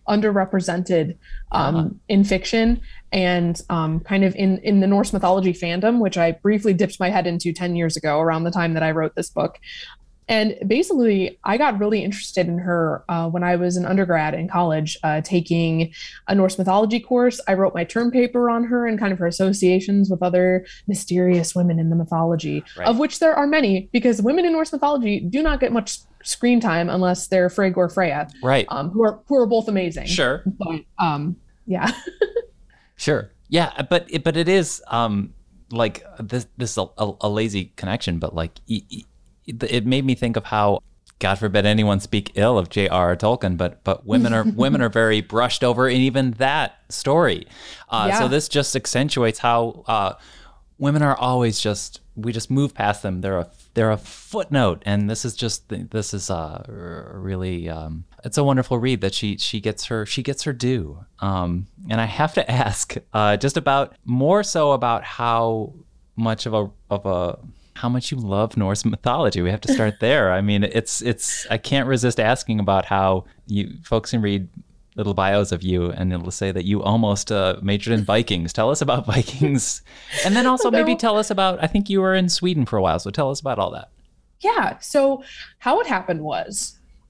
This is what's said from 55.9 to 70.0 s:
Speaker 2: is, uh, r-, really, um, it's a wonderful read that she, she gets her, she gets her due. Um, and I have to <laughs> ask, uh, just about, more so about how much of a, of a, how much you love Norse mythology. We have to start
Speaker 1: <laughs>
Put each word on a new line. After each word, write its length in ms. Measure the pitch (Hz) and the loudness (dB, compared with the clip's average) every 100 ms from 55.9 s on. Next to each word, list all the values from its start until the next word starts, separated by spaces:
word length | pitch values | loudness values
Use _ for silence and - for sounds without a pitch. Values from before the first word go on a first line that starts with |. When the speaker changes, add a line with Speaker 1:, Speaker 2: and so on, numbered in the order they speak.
| 110 104 | -6 -6
Speaker 2:
is, 160 | 101 - | -6 -6
uh, 340 | 90 78 - - | -6 -6 -10 -14
r-, 440 | 104 87 85 - 98 | -14 -14 -14 -14 -10
really, 500 | 92 92 92 87 82 | -6 -4 -4 -4 -6
um, 340 | 80 80 80 - - 120 | -8 -8 -10 -12 -14 -6
it's 120 | 151 | 0
a 60 | |
wonderful 340 | 143 131 123 123 | 2 2 2 0
read 220 | 123 120 | 0 0
that 120 | 98 | -2
she, 240 | - 107 98 | -2 -4 -4
she 240 | - 110 | -6 -4
gets 240 | 107 104 - | -4 -6 -6
her, 200 | 113 107 | -6 -4
she 180 | - | -6
gets 200 | 127 139 | -6 -6
her 80 | - | -6
due. 540 | 123 123 127 80 76 98 _ | -4 -2 -2 -4 -10 -20 _
Um, 480 | 98 95 87 87 98 - - | -4 -2 -2 -2 -6 -12 -4
and 120 | 110 | -2
I 40 | 113 | -2
have 280 | 101 156 | -2 -2
to 180 | - - | 0 0
<laughs> 0 | |
ask, 440 | 120 - 101 - - - | 0 0 -2 -6 -8 -6
uh, 240 | 110 104 104 | 0 2 2
just 180 | 139 - | 0 -2
about, 400 | 143 139 139 - | 0 0 0 -6
more 400 | - 123 143 202 | -4 0 2 2
so 300 | 202 170 147 | 2 2 2
about 300 | 135 120 117 | 4 2 0
how 720 | - - 120 117 113 113 107 - - _ _ - | -4 -4 0 2 2 0 -4 -10 -20 _ _ -4
much 280 | 113 113 123 | -2 -2 -2
of 80 | |
a, 160 | 110 101 - - | -2 -2 -6 -6
of 160 | 101 101 | -4 -2
a, 340 | 90 87 - - - _ - | -2 -2 -6 -12 -20 _ -8
how 140 | 123 | -4
much 220 | 123 - | -2 -4
you 60 | 135 | -6
love 360 | 107 98 107 - | -2 0 0 0
Norse 300 | 98 101 - | 0 0 -2
mythology. 560 | 104 - 131 131 90 | -2 0 0 0 0
We 80 | 87 | 0
have 120 | 107 | -2
to 120 | - | 0
start 220 | 269 107 | 0 0
Speaker 1:
<laughs> 40 | 101 | 0